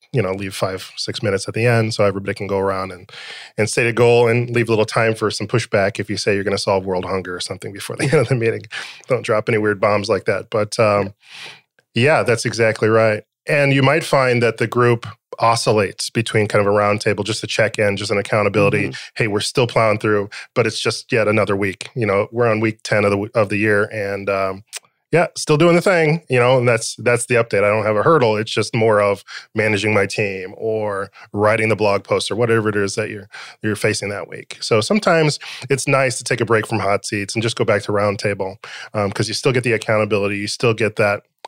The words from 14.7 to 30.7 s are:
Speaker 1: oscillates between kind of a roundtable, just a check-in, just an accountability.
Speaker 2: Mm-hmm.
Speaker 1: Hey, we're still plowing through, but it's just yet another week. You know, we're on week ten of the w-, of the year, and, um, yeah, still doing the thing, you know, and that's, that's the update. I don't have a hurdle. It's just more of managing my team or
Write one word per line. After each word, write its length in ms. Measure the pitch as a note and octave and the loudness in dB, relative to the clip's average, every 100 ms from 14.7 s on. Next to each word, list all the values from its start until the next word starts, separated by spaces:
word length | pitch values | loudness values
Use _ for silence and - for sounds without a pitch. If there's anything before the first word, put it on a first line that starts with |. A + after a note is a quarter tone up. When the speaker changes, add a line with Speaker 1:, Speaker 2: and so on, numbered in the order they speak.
| A#2+ A#2+ A#2 G#2+ - _ - | 2 2 2 -4 -16 _ 0
Speaker 1:
oscillates 680 | A#2 A#2 - G#2+ F#2+ - - | 2 2 2 2 0 -4 -4
between 380 | A#2+ A2+ A2 G2+ | -4 0 0 2
kind 180 | G#2+ | 2
of 80 | G2+ | 2
a 40 | G#2 | 2
roundtable, 480 | G#2 G#2 A2 G2 | 2 2 0 -2
just 180 | G2+ A2 | -4 -6
a 60 | G#2+ | -4
check-in, 480 | - G#2+ - G#2 G2 | 0 0 2 0 0
just 160 | G#2 | -2
an 60 | G2+ | -4
accountability. 720 | G2 A2 G2+ G#2 G2+ G#2 - | 0 0 2 2 2 2 -2
Speaker 2:
Mm-hmm. 200 | C3 - - | -6 -14 -4
Speaker 1:
Hey, 100 | A2+ | -2
we're 140 | G2+ | -2
still 260 | - - A#2 | -2 0 2
plowing 320 | B2+ A2+ G#2+ | 2 2 2
through, 320 | A2 G#2 G2+ - - | 2 0 -2 -10 -4
but 120 | - A2 | -2 -2
it's 100 | - | -2
just 300 | A#2+ - - | -4 -4 -2
yet 160 | B2 G#2 | 0 2
another 300 | A2 G2 G2 | 2 2 0
week. 340 | G2+ F2 - C3 | -2 -6 -10 -4
You 100 | G#2 | 0
know, 220 | G2 G#2 | 0 0
we're 160 | A#2 A#2+ | 0 0
on 120 | A2 | 2
week 200 | A2+ G#2+ | 0 -2
ten 200 | - G#2+ | -2 2
of 60 | G#2 | 2
the 60 | G2+ | 0
w-, 140 | G#2 | 0
of 140 | A#2 G2+ | 0 0
the 80 | G#2 | 0
year, 300 | G#2+ G#2 G#2 | 2 2 0
and, 380 | A2 G2+ G2+ G2 | -4 -6 -4 -2
um, 320 | G2 F#2+ F#2+ - - - _ _ | -2 -2 -6 -14 -18 -18 _ _
yeah, 160 | D#3 E3+ - | 0 0 -4
still 220 | - D3+ | 0 4
doing 160 | E3+ | 4
the 80 | E3+ | 4
thing, 400 | G3+ F3 D#3 E3 - | 4 2 2 0 0
you 80 | B2+ | 2
know, 180 | B2 C3 | 4 4
and 100 | B2 | 4
that's, 300 | A2+ - - | 0 -2 -4
that's 300 | A#2 A#2+ - | 0 0 2
the 80 | |
update. 300 | A#2+ A2+ G2+ | 0 2 2
I 40 | G2+ | 2
don't 160 | A2 | 2
have 120 | G#2 G#2+ | 2 2
a 60 | |
hurdle. 360 | C3 D#3+ A#2 G#2+ | 4 4 4 2
It's 120 | A2+ | -2
just 240 | A#2 G#2 | -2 -2
more 280 | A#2 A2+ G#2 | 2 4 4
of 200 | G2+ G2 - - - | 2 0 -6 -18 -8
managing 380 | A2+ G#2+ G2+ G#2+ | -2 0 0 2
my 140 | G#2 G2 | 2 0
team 480 | - G#2 F#2+ F#2 - | -2 -4 -6 -10 -6
or 540 | A2+ | -4